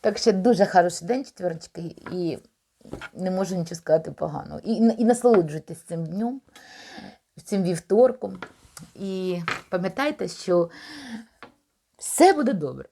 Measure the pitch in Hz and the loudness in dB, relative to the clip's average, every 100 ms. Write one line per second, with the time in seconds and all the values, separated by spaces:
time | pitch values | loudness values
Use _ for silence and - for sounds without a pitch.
0 | 214 208 233 190 202 185 196 185 175 175 | -2 2 2 4 2 4 6 6 4 0
1 | 170 254 262 - 180 160 - - 170 - | -4 -4 -6 -8 -6 -6 -14 -12 -12 -12
2 | - 180 170 131 _ _ _ _ - - | -10 -4 -4 -6 _ _ _ _ -18 -16
3 | - - 185 185 190 180 165 165 - 160 | -14 -8 -4 -2 -2 -4 -4 -8 2 2
4 | 160 135 151 151 - 151 - 220 226 220 | 2 -6 -6 -6 -10 -10 -4 4 4 4
5 | 233 240 247 214 160 156 - 160 - 170 | 2 4 6 6 4 -6 -12 -16 -10 -8
6 | 160 185 233 269 _ - - - - - | -6 -4 -4 -6 _ -20 -20 -20 -20 -18
7 | - - _ - - 202 180 170 _ 202 | -18 -20 _ -20 -4 -2 0 -2 _ 4
8 | 254 254 98 95 - _ _ - - - | 4 2 -10 -10 -16 _ _ -20 -20 -12
9 | 196 190 185 180 165 - - 185 185 185 | -8 -4 -4 -4 -6 -8 -6 -4 -4 -2
10 | - 302 185 - - 175 170 - - 294 | -4 -2 -8 -8 2 2 2 -6 -18 -16
11 | 262 226 - _ - _ _ _ _ _ | -14 -14 -16 _ -20 _ _ _ _ _
12 | - - 359 302 254 202 143 131 - | -8 4 6 6 0 -2 -6 -10 -16